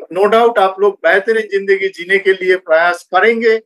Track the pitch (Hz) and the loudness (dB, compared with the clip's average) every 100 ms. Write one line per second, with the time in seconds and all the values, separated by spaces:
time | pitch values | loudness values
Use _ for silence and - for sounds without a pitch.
0 | - 175 202 226 233 226 190 185 202 196 | -8 0 2 4 2 2 -2 0 -2 0
1 | 165 190 196 220 208 196 196 196 190 170 | 0 0 0 -4 -4 -4 -2 -2 -2 -8
2 | 175 196 190 190 185 185 165 160 170 175 | -4 -2 0 -2 0 -2 0 0 0 -2
3 | - 180 220 226 226 220 | -4 0 0 0 0 -2